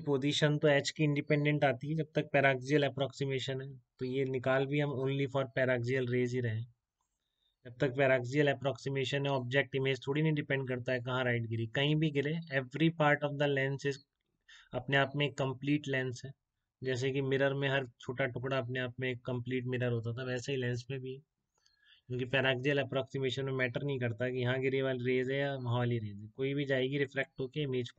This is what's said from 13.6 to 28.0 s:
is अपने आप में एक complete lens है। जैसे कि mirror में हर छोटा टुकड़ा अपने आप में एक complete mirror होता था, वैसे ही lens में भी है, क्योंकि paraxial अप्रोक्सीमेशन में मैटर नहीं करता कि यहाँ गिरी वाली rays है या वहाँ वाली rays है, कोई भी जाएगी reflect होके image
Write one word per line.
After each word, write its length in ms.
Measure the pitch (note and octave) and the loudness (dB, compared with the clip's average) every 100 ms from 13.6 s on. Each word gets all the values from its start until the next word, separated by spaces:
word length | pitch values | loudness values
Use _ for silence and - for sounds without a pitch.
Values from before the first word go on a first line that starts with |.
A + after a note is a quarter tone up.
| C3+ C#3 C#3+ | 0 -2 -4
is 60 | C#3 - _ _ _ _ - - | -6 -10 _ _ _ _ -20 -10
अपने 220 | B2+ B2 C#3 | -8 0 2
आप 200 | C#3 C#3+ | 2 0
में 100 | D3 | -2
एक 100 | - | 0
complete 500 | C3+ B2+ C#3 D3 C#3+ | -2 -2 0 0 0
lens 340 | C3+ B2+ B2 | -2 -2 -6
है। 80 | C3+ - _ _ _ _ | -12 -16 _ _ _ _
जैसे 280 | B2+ A#2+ C3+ | -4 -2 0
कि 100 | C3+ | 0
mirror 320 | C3+ C3+ C#3 | 0 2 2
में 140 | C3+ C#3 | 2 0
हर 180 | C3+ B2+ - | 0 -2 -8
छोटा 260 | - B2 C3+ | -8 -4 -4
टुकड़ा 320 | B2 C3 C3+ | -4 -2 -2
अपने 220 | A#2+ C3 | -2 -4
आप 140 | B2+ B2 | -4 -4
में 100 | B2+ | -4
एक 100 | B2 - | -4 -4
complete 400 | B2 B2 B2+ B2 | -4 -2 -2 -2
mirror 260 | B2+ B2 | 0 0
होता 200 | A#2 A2+ | 0 -2
था, 120 | A#2 | -4
वैसे 280 | B2+ B2+ A#2 | -4 -4 -2
ही 60 | C#3 | -2
lens 260 | B2 B2 - | -2 -2 -4
में 80 | C3+ | -8
भी 120 | B2+ | -8
है, 80 | C3 - _ _ _ _ _ _ _ - | -10 -14 _ _ _ _ _ _ _ -8
क्योंकि 160 | B2 B2+ | -4 0
paraxial 520 | C3+ C3 B2+ C3+ C#3+ | 2 2 2 2 2
अप्रोक्सीमेशन 680 | A#2+ C3 C3 C#3 C3 B2 | 2 -2 -2 -2 -2 -2
में 80 | C3+ | -2
मैटर 300 | C3 B2+ A#2+ | 0 0 0
नहीं 140 | C#3+ C3+ | -2 -2
करता 280 | B2 G#2+ B2+ | -2 -2 -2
कि 80 | B2+ | 0
यहाँ 220 | B2 C3 | 0 2
गिरी 200 | C3+ C3+ | 2 2
वाली 220 | C3+ B2+ B2 | 0 0 0
rays 240 | B2+ B2+ | 2 2
है 80 | C3+ | 0
या 160 | C#3 | -2
वहाँ 240 | C3+ B2 A#2+ | -2 -2 0
वाली 200 | A#2+ A#2+ | 2 0
rays 220 | G#2+ G2+ | -2 -8
है, 80 | G#2+ - | -12 -4
कोई 160 | C3+ | -2
भी 100 | C#3 C#3 | 0 0
जाएगी 320 | C3 C3 C#3+ | 2 2 0
reflect 420 | C#3 C#3 C3+ - | -2 -2 -6 -6
होके 220 | C3 D#3 | -6 -4
image 280 | D3 B2+ A#2+ - | -2 -2 -4 -6